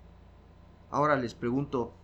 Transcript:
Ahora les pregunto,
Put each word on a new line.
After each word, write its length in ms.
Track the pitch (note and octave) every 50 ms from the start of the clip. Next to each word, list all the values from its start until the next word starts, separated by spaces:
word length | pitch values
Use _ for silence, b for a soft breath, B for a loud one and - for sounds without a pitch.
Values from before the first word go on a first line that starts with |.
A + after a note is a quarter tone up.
| - - - - - - - - - - - - - - - - - -
Ahora 280 | - C3+ D3 D3+ D3
les 180 | C3 A#2+ A2 -
pregunto, 580 | - A#2+ A#2+ B2 C3+ C#3+ C#3+ C#3 B2+ A#2 A#2 - -